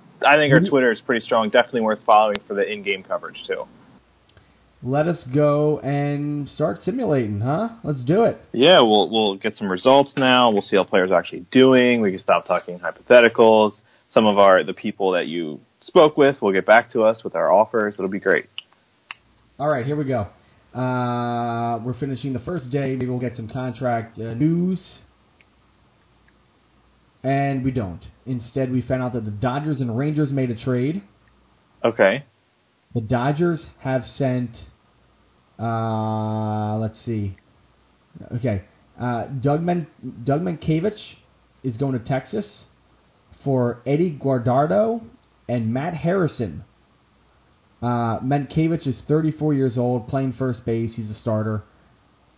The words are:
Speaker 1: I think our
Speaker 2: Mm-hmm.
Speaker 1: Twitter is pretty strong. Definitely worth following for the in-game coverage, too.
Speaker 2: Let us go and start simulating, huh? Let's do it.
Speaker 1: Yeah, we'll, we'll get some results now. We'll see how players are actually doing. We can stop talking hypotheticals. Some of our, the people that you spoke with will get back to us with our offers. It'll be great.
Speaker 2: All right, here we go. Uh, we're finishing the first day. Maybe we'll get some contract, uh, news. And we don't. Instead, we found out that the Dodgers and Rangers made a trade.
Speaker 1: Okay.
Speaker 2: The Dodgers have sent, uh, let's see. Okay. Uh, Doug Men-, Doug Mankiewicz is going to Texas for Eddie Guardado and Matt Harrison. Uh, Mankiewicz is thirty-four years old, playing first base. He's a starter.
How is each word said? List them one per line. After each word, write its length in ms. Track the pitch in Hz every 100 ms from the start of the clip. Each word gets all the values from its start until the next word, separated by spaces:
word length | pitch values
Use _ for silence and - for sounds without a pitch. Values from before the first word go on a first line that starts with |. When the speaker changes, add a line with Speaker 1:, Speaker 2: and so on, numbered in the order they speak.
| - - -
Speaker 1:
I 100 | 147
think 160 | 147
our 80 | 131
Speaker 2:
Mm-hmm. 80 | 190
Speaker 1:
Twitter 240 | 139 123
is 80 | 107
pretty 240 | - 117
strong. 240 | - 117 107
Definitely 320 | - - 123
worth 180 | 110 107
following 340 | - 107 110 104 -
for 60 |
the 180 | 101 98
in-game 340 | 104 101 95
coverage, 380 | 95 95 - - -
too. 180 | 87 - - _ _ _ _ _ _ _ _ _ _
Speaker 2:
Let 240 | 120 139 160
us 140 | 170 127
go 440 | 135 147 147 151 147
and 680 | 135 143 143 143 147 147 139
start 320 | - 156 170
simulating, 560 | - 240 226 139 110 104
huh? 280 | 117 156 226 -
Let's 180 | - 139
do 200 | 123 185
it. 140 | 226 - -
Speaker 1:
Yeah, 280 | 113 139 180
we'll, 300 | 120 107 82
we'll 260 | 110 107 98
get 200 | 110 -
some 140 | 104
results 440 | 92 127 135 139 -
now. 340 | 131 127 123
We'll 120 | 104
see 140 | - 98
how 80 |
players 260 | 92 98 92
are 80 | 90
actually 280 | - 90 87
doing. 480 | 131 131 131 123 120
We 120 | 104
can 80 | 92
stop 260 | - 87 -
talking 340 | 90 - 87
hypotheticals. 920 | 85 - - 123 117 113 113 110 107 - _ _ _
Some 160 | - 110
of 120 | 101
our, 260 | 98 92
the 80 | 78
people 400 | 92 110 - 95
that 140 | 90 76
you 340 | 82 80 69 - _
spoke 360 | - - 151 151
with 240 | 139 139
will 120 | 104
get 120 | 95 90
back 260 | 107 117
to 120 | 120
us 180 | 110 113
with 140 | 95 82
our 160 | 80
offers. 420 | 92 110 117 104
It'll 140 | 101 95
be 100 | 98
great. 260 | 98 85 - - - _ _ _ - - _ _ _ -
Speaker 2:
All 100 | 147
right, 160 | 139
here 120 | 120 151
we 80 |
go. 240 | 139 123 101 - _ _ _
Uh, 1040 | 117 127 127 123 120 120 117 120 117 120 117
we're 140 | 117 123
finishing 320 | 139 131 139
the 80 | 123
first 300 | 131 175 127
day. 260 | 139 135 131
Maybe 100 | 123
we'll 140 | 123
get 160 | 123 117
some 120 | 110
contract, 720 | 131 127 113 127 117 113 -
uh, 160 | 113
news. 460 | 113 156 170 180 185 - - _ _ _ _ _ _ _ _ _ _ _ _ _ _ _ _ _ _ _ _ _ _
And 400 | 131 139 139 135
we 60 | 131
don't. 300 | 127 98 82 - -
Instead, 480 | - 127 113 131 131
we 80 | 127
found 220 | 123 127
out 100 | 127
that 140 | 120 107
the 40 |
Dodgers 520 | 104 127 131 151 135
and 140 | 127 113
Rangers 340 | 147 151 147
made 200 | 135 127
a 60 | 113
trade. 460 | - 123 131 180 - _ _ _ _ _ _ _
Speaker 1:
Okay. 400 | 120 110 98 120 - _ _ _ _ _ _
Speaker 2:
The 80 | 120
Dodgers 600 | 107 123 131 147 175 160 - -
have 240 | 135 131 117 -
sent, 340 | 135 127 123 - - _ _ _ _ _ _ _ _ -
uh, 1200 | 117 113 113 110 110 110 110 110 107 107 107 110
let's 180 | 110 -
see. 320 | - 110 101 95 _ _ _ _ _ _ _ - - 117
Okay. 260 | 117 101 - _ _ -
Uh, 280 | 123 120 101
Doug 340 | 135 139 147
Men-, 260 | 170 175 151 _ 127 117
Doug 160 | 117 143
Mankiewicz 580 | 180 160 - 160 196 208 - - _ _ _ _
is 140 | 131 113
going 160 | 139
to 60 | 127
Texas 480 | 110 135 - 214 202 - _ _ _ _ _ _ _ _
for 360 | 143 131 120 117 -
Eddie 320 | 147 180 143
Guardado 840 | 135 131 117 123 151 190 220 233 233 - _ _ -
and 280 | 120 110
Matt 200 | 123 160
Harrison. 720 | 165 156 190 170 - 107 73 - _ _ _ _ _ _ _ _ _ _ _
Uh, 380 | 120 120 117 110
Mankiewicz 680 | 127 143 135 160 160 165 143
is 100 | 123 -
thirty-four 460 | 151 156 151 151
years 220 | 143 131 120
old, 320 | 123 123 110
playing 260 | 135 135 120
first 260 | 131 120
base. 280 | - 117 113 113
He's 140 | 107
a 40 |
starter. 500 | 107 - 110 107 107 - _ _ _ _ _ _